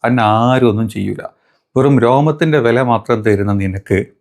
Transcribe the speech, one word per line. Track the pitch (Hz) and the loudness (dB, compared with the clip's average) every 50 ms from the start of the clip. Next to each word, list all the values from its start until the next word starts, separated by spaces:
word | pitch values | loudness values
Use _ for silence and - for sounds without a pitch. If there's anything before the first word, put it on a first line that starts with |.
| - | 0
അതിന് | 117 123 127 113 104 107 | 0 0 2 2 2 2
ആരും | 110 117 123 127 131 127 117 101 | 2 2 2 2 4 2 2 2
ഒന്നും | 107 113 107 - | 0 -4 -4 -4
ചെയ്യൂല. | 104 - 98 - - - - _ _ _ _ _ _ _ _ _ | -6 -6 -6 -6 -8 -12 -16 _ _ _ _ _ _ _ _ _
വെറും | 131 131 143 143 127 113 | 0 2 2 2 2 2
രോമത്തിൻ്റെ | 117 127 139 147 156 151 151 170 160 151 147 120 | 2 2 2 2 0 0 -2 -2 0 0 0 2
വില | 117 117 120 131 123 117 | 2 0 0 0 0 -2
മാത്രം | 110 107 - 123 110 107 | -2 -2 -2 -4 -2 0
തരുന്ന | 117 104 98 101 101 101 98 95 | 0 0 0 0 -2 -2 -2 -2
നിനക്ക് | 95 92 98 - - 101 95 98 - _ _ | -4 -6 -8 -4 -2 -2 -2 -2 -6 _ _